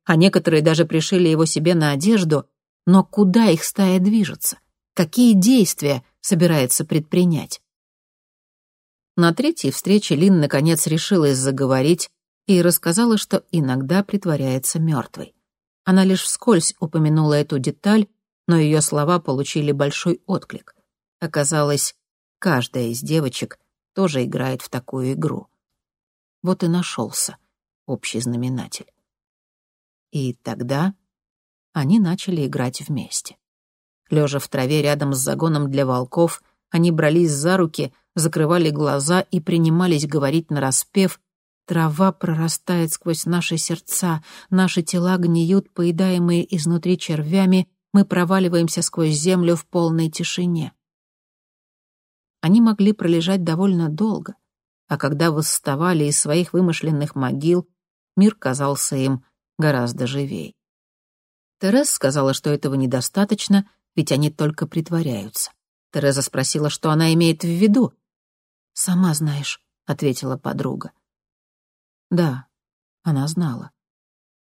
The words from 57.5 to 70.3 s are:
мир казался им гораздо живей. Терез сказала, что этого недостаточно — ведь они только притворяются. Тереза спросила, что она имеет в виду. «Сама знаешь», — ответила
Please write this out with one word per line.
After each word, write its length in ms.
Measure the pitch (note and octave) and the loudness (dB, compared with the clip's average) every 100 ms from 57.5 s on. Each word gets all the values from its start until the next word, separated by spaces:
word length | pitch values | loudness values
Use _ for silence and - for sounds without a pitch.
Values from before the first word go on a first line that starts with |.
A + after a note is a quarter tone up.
| F3 F3 _ _ _ _ - | 0 -2 _ _ _ _ 2
мир 180 | G#3 | 2
казался 640 | G#3 C3 B2+ C#3 C#3 - C3+ | 0 -4 -2 -2 -4 -4 -2
им 280 | C3 C3 - _ _ - | -2 -4 -8 _ _ -2
гораздо 480 | D#3 C3+ A#2+ B2 B2 | 0 0 -2 -4 -6
живей. 500 | C#3 C#3 G#2+ D2+ - _ _ _ _ _ _ _ _ _ _ | -4 -6 -8 -12 -18 _ _ _ _ _ _ _ _ _ _
Терез 300 | F#3+ B3 D4 | 0 2 2
сказала, 440 | - C3+ D3 C3+ | 0 0 0 0
что 160 | C3+ D3 | 0 -2
этого 240 | D3 C#3+ | -2 -2
недостаточно — 920 | C3+ C3 B2+ - - G3+ G#3 - G3+ G3 _ _ - | -2 -2 -2 -2 -2 0 -2 2 0 0 _ _ -4
ведь 160 | D#3 | -2
они 180 | C#3+ D3+ | 0 0
только 360 | D3+ D3+ D3+ D#3 | -2 -4 -4 -6
притворяются. 840 | E3 D#3 E3+ D#3 A2 G2 - - _ _ _ _ | -6 -4 -4 -4 -6 -10 -10 -10 _ _ _ _
Тереза 300 | D3+ C#3 C3+ | -2 -2 -2
спросила, 480 | C3+ - C3 D#3+ D3+ | -4 -4 -4 -4 -4
что 200 | - D#3+ | -4 -2
она 220 | D#3 E3 | 2 2
имеет 280 | D#3+ E3 D#3+ | 4 2 0
в 60 | E3+ | -2
виду. 440 | E3+ G#3+ G#3 A3+ - _ _ _ _ _ _ _ | 2 4 4 0 -4 _ _ _ _ _ _ _
«Сама 420 | - - F3+ F#3 | -8 -2 0 0
знаешь», — 460 | D3 D#3 C#3+ C#3 - _ _ - | 0 -2 -4 -8 -12 _ _ -10
ответила 500 | C#3+ D3 B2 C3+ | -4 -2 -2 -6